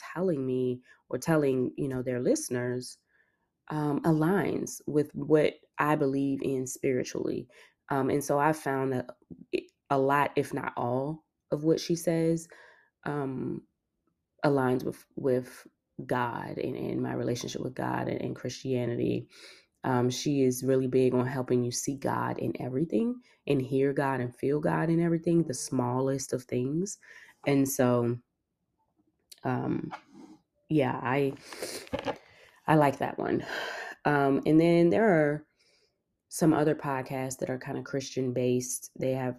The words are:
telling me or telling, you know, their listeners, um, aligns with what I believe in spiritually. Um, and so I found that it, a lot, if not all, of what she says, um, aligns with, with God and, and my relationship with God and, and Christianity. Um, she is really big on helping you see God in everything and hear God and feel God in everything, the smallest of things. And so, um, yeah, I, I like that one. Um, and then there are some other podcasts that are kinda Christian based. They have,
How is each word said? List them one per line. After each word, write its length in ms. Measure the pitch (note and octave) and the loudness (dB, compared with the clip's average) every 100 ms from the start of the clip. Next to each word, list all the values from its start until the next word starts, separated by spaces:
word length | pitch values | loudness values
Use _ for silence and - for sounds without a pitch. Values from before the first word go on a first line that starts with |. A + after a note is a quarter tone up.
| - | -10
telling 300 | D#3 F#3+ C#3+ | -4 -2 0
me 360 | C3 B2+ B2+ B2 - _ - | -2 0 -2 -4 -10 _ -8
or 100 | B2+ | -4
telling, 540 | - D#3 C#3+ C3 B2+ - | 2 2 4 2 0 -2
you 120 | C#3 | -4
know, 140 | B2+ | -4
their 180 | B2+ B2 | -4 -2
listeners, 800 | C#3+ D#4 - B2 B2 B2 B2 - _ _ _ _ _ _ - | 0 0 -2 -4 -2 -4 -8 -16 _ _ _ _ _ _ -8
um, 320 | D3+ D3 C#3+ | -4 -2 0
aligns 800 | E3+ D#3 D#3 G3 - - - - - | 2 4 4 2 0 -2 -6 -10 -2
with 280 | D3 D3 | 0 0
what 400 | C#3+ C#3+ D3+ - - _ - | -4 2 4 4 -2 _ -2
I 160 | D3 | 2
believe 480 | D3+ C#3 C#3 C#3 C3+ | 2 2 0 -2 -2
in 240 | - C3+ C3 | -2 -2 -4
spiritually. 800 | - C#3+ B2+ - - - - B2+ - - _ - | -4 -2 -2 -2 -4 -4 -4 -8 -16 -20 _ -4
Um, 220 | C#3 C3 | -2 0
and 120 | C#3+ | 0
so 160 | C#3 C#3+ | 0 2
I 140 | D3 | 2
found 400 | D#3 C#3+ C3+ C3+ | 2 -2 -2 0
that 180 | B2+ - - - - - | -2 -6 -14 -20 -20 -6
it, 120 | - - _ - | -6 -6 _ -2
a 80 | C#3 | 0
lot, 340 | C3+ C#3+ C#3 - | 4 4 2 0
if 160 | C#3 | -2
not 200 | C#3+ C3+ C#3 | -4 -6 -4
all, 480 | B2 C3 C#3 D#3+ _ _ _ | -2 -2 -4 -8 _ _ _
of 120 | D3+ | -2
what 140 | D#3 D#3 | 2 2
she 160 | - | 0
says, 540 | E3+ - E3 E3 E3 - - - - _ _ | -2 0 2 2 0 -4 -18 -20 -20 _ _
um, 580 | - D3 C3+ C3 - - - _ _ _ _ _ _ _ | -8 -4 -4 -4 -6 -8 -10 _ _ _ _ _ _ _
aligns 400 | D3+ C#3 B2+ B2+ | 2 4 4 2
with, 200 | - - - - | -2 -8 -12 -4
with 500 | C3+ B2+ B2+ - - _ _ - C3 | 0 0 -2 -12 -20 _ _ -14 -4
God 520 | B2+ A#2+ - - - | -2 -2 -4 -6 -4
and, 180 | - - | -4 -4
and 260 | - - | -4 -2
my 100 | B2+ | -2
relationship 480 | B2 B2 B2 - - | -2 -2 -2 -4 -6
with 120 | B2+ | -6
God 340 | C3 B2+ B2+ B2 | -4 -4 -2 -2
and, 120 | B2 | -4
and 160 | B2+ B2+ | -6 -8
Christianity. 880 | B2+ - C3+ B2+ A#2+ A#2+ A#2+ A#2+ B2 - - - _ _ | -8 -8 -2 -2 0 -2 -2 -2 -6 -16 -20 -20 _ _
Um, 260 | C3+ B2 B2 | 0 2 2
she 320 | B2 D3+ C#3 | 0 0 2
is 200 | C3 B2 | 2 2
really 240 | B2+ C3 B2+ | 2 2 2
big 280 | C3 C3 | 4 4
on 120 | B2 B2+ | 4 0
helping 380 | C3 B2+ B2+ | -2 0 0
you 60 | B2 | 0
see 260 | B2 - C3+ | -2 -4 -4
God 420 | B2 A#2+ A#2+ B2 | -2 -2 -2 -2
in 140 | B2+ - | -4 -4
everything 560 | B2+ B2+ E3 G#3+ A#3 B3 - _ - | -4 -2 0 0 0 -4 -12 _ 0
and 140 | C#3 | 0
hear 320 | B2 C3+ C#3 | 2 2 2
God 280 | C#3 C3+ C3 | 2 0 0
and 140 | B2 | -4
feel 260 | - C3+ D3+ | -2 -2 0
God 300 | E3 D#3+ D#3+ | 0 0 2
in 100 | E3 | 2
everything, 420 | E3+ E3 E3+ E3+ | 2 2 2 2
the 120 | D#3 | 2
smallest 800 | B2+ - C3 B2 B2+ C3+ C3+ - | -2 -4 -2 0 0 0 -2 -2
of 120 | C3 | -6
things. 540 | - B2 C3 D#3 G3+ - - - - _ - | -4 -4 -2 -2 -4 -8 -18 -20 -20 _ 2
And 220 | C#3 C3+ | 2 2
so, 480 | - B2 B2 A#2+ A#2+ - _ _ _ _ _ _ _ _ _ _ - | 2 4 4 2 -2 -8 _ _ _ _ _ _ _ _ _ _ -8
um, 480 | B2+ B2+ C3 - - - - - - - _ _ - | -4 -2 -2 -4 -6 -12 -16 -20 -20 -20 _ _ -2
yeah, 300 | D#3 B2+ C3+ | 2 2 0
I, 300 | B2 C3+ C#3 C3+ - - - - - - - - - - - _ - | -2 0 0 -2 -12 -12 -12 -12 -10 -8 -6 -10 -14 -20 -20 _ 2
I 100 | D#3 | 4
like 220 | C#3 C3 | 4 2
that 200 | C3+ - | -4 -4
one. 260 | - - - - - - - - | -2 -2 -2 -8 -8 -10 -12 -4
Um, 360 | - C#3+ C#3 C#3 - | 0 2 4 2 4
and 140 | D#3 | 6
then 300 | E3+ E3+ E3+ | 6 6 6
there 180 | G3+ A3 | 6 4
are 360 | E3 D3 D3+ - _ _ _ _ _ _ _ _ | 4 4 0 -6 _ _ _ _ _ _ _ _
some 260 | - D#3+ | 2 4
other 200 | D3 D3+ | 4 4
podcasts 640 | D3 D3 C3+ C3 C3 C3 - | 0 -2 -4 -4 -6 -6 -6
that 120 | - | -6
are 80 | C3 | -6
kinda 240 | C#3+ C3 | -6 -8
Christian 500 | C3 C#3 C3+ - C3 | -6 -6 -4 -4 -2
based. 580 | B2+ B2 B2 B2 - - - | 0 2 2 -2 -8 -12 -4
They 140 | B2+ | -2
have, 220 | C3 B2+ | -2 -4